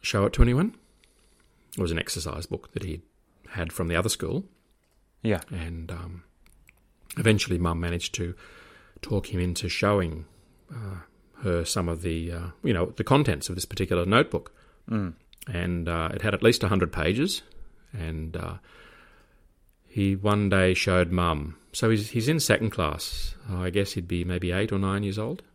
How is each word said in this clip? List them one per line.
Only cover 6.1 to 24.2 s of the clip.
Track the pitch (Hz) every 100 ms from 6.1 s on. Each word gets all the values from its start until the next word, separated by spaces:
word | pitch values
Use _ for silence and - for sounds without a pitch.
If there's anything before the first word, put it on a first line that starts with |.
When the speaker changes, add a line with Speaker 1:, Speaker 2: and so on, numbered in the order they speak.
| 87 - _ - _ _ _ _ _ - -
Speaker 1:
eventually | 113 107 - 87
Mum | 85 82
managed | 85 85 -
to | - 87 90 - - - - - -
talk | - 101 -
him | 92
into | 90 85 90
showing, | - 101 104 87 80 82 - _ _ _
uh, | 117 101 95 - _ _ -
her | 101 87
some | 82 - 85
of | 82
the, | 87 82 82
uh, | 85 87 -
you | -
know, | 95 92 -
the |
contents | - 135 143 78 -
of | 90
this |
particular | - - 95 87
notebook. | 87 113 151 85 - - - _ -
Speaker 2:
Mm. | 110 92 80 _ - -
Speaker 1:
And, | 87 90 87 82
uh, | 82 80
it | 98
had | 110
at | 98
least | 113 -
a | 95
hundred | 101 87
pages, | - 78 104 175 - - - - - -
and, | 104 80 80 80 85
uh, | 85 90 - - - - - - _ _ _ _ _ _ _
he | - 98
one | 98 104 104 101
day | 95 92
showed | 90 - 92 87
Mum. | 90 87 76 76 78 _
So | - 113
he's, | 110 104
he's | 117 117
in | 160
second | - 208 113
class. | - 80 78 - - - - -
I | 90 90
guess | 92 98
he'd | - 87
be | 90